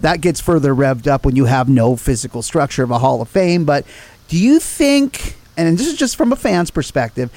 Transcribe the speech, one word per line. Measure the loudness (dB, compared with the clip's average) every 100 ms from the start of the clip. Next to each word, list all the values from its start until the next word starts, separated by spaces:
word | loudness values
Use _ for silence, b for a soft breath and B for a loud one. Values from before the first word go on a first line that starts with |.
that | -2 0
gets | -2 -2
further | 0 2 2
revved | 2 0 0 0
up | 0 0
when | 2
you | 2
have | 2 2
no | 4 4 0
physical | -2 -4 -4 -10
structure | -4 -2 -2 -2
of | -2
a | 0
Hall | 0 0
of | -2
Fame. | 0 0 0 2
But | 0 -2 B B B -6
do | 0
you | 4 4
think, | 2 0 2 2 0 -4 -10 -12 -12 -2
and | 0 0
this | 0
is | -2
just | -4 0
from | 0
a | 0
fan's | 0 -2 -2
perspective, | -4 -4 -4 -4 -4 -8